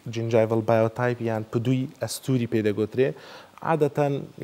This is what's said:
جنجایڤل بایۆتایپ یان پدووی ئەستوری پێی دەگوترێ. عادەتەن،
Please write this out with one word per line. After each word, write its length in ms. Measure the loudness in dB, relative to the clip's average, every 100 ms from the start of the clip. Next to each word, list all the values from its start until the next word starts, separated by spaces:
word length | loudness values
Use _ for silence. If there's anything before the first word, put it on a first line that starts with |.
| -10
جنجایڤل 480 | -6 2 4 4 2 2
بایۆتایپ 500 | 4 2 0 -2 -2
یان 220 | -2 -4 -2
پدووی 360 | -2 0 0 -2 -6
ئەستوری 460 | -8 -6 -2 0 0
پێی 120 | 0 0
دەگوترێ. 420 | 0 -2 0 0 -2 -14 -20 -20 -8 -2
عادەتەن، 440 | 2 2 2 0 -2 -8 -8